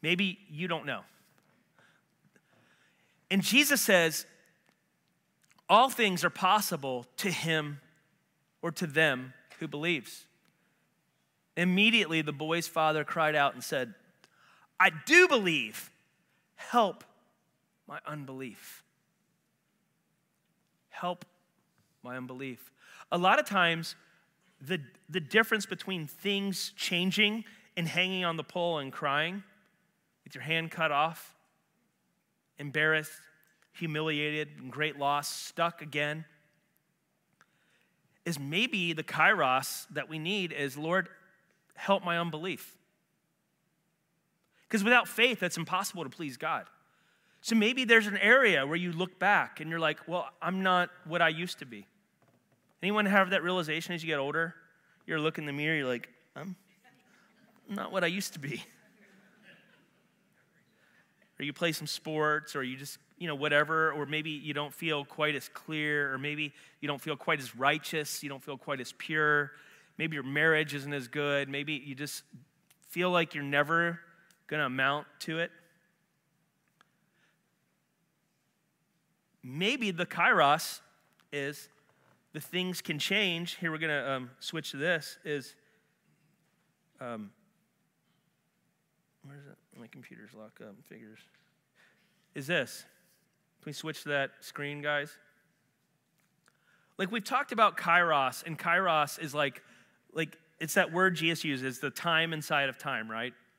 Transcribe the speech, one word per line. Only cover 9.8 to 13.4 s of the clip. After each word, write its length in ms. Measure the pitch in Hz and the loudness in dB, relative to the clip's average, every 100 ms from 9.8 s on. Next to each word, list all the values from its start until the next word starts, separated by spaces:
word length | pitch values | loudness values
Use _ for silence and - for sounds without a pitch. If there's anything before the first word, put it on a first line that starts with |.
| 160 165 107 - - _ _ _ _ _ _ _ _ _ _ _ _ - | -2 -2 -4 -18 -20 _ _ _ _ _ _ _ _ _ _ _ _ 0
Immediately, 640 | 180 185 214 226 170 165 | 2 6 6 6 2 0
the 100 | 151 | 0
boy's 360 | 143 156 165 165 | -4 -2 -2 0
father 360 | - 156 156 | 2 2 2
cried 300 | 147 - 156 | -2 0 2
out 200 | 151 | 4